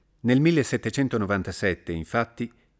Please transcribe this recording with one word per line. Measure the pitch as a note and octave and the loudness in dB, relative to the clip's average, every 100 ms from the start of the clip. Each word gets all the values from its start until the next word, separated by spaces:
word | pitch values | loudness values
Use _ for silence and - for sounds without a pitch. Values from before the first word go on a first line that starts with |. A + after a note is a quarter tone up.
| _ _ | _ _
Nel | A#2 B2+ | 2 4
millesettecentonovantasette, | D#3+ D#3+ - A#2+ A2+ C#3+ C3 A#2+ G2 G2+ F#2 - G2+ F2 - | 4 2 0 -2 -2 -2 0 0 0 -2 -2 -2 -2 -2 -4
infatti, | E2 D#2 A#2 A2+ - A#2 - _ _ | -6 -4 -2 -4 -6 -10 -10 _ _